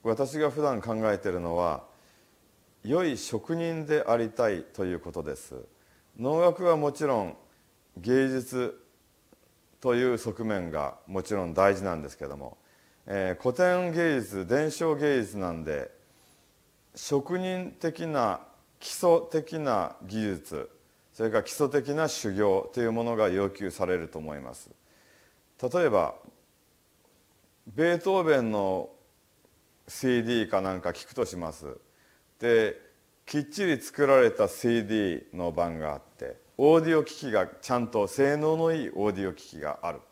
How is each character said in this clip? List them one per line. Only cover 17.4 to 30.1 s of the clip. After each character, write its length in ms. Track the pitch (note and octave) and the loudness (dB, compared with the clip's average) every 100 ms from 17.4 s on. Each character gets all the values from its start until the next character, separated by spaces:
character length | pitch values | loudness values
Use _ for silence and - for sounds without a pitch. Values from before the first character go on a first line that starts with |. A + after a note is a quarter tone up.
| F#3 F#3 F3+ - | -4 -6 -8 -6
的 280 | E3 E3 E3+ | -6 -4 -4
な、 340 | D3 A2+ F2 - _ _ _ | 0 0 -2 -8 _ _ _
基 100 | - | -12
礎 320 | - F3 E3+ E3 | 0 4 4 4
的 280 | D#3+ D#3 E3 | -4 -4 -4
な 380 | C#3+ G#2+ E2 - | 0 0 0 -6
技 160 | F#2 A2 | -8 -4
術、 500 | G#2+ F2 - D#2 - _ _ _ _ | -2 -4 -8 -10 -10 _ _ _ _
そ 100 | - | -4
れ 80 | A2+ | 0
か 80 | A2 | 2
ら 40 | |
基 60 | G2 | 0
礎 200 | - C#3+ | -2 2
的 200 | C#3+ B2 | 2 0
な 200 | D3 D#3 | -2 -2
修 260 | - A2 | -2 -4
行 360 | F#2+ G#2 F#2+ - | 2 4 4 0
と 60 | - | -2
い 60 | A#2 | 0
う 60 | |
も 120 | A2+ | 0
の 120 | A#2 A2+ | -2 2
が 120 | G#2 | 2
要 220 | F#2 G2 | 4 0
求 200 | G2 F#2+ | -2 -8
さ 160 | E2+ F#2 | -4 0
れ 100 | F2+ | 0
る 120 | D#2+ | -4
と 100 | D#2+ | -10
思 160 | D#2 | -10
い 60 | D2 | -10
ま 140 | B1+ | -12
す。 160 | B1+ - - _ _ _ _ _ _ _ _ | -16 -20 -20 _ _ _ _ _ _ _ _
例 240 | B2+ F3 D#3+ | -2 2 4
え 40 | |
ば、 240 | G2+ D2 - - _ _ _ _ _ _ _ _ _ _ _ _ _ - | 4 2 -4 -20 _ _ _ _ _ _ _ _ _ _ _ _ _ -12
ベ 280 | G#2 E3+ | 0 2
ー 40 | E3+ | 2
ト 240 | F#3+ F#3+ | 2 2
ー 20 | |
ベ 160 | D#3+ C#3 | 4 4
ン 100 | A2+ | 4
の 400 | G#2+ F#2+ F#2 - - _ _ _ _ _ _ _ _ - | 0 0 -2 -6 -14 _ _ _ _ _ _ _ _ -18
シ 180 | - | -4
ー 160 | B2+ | 0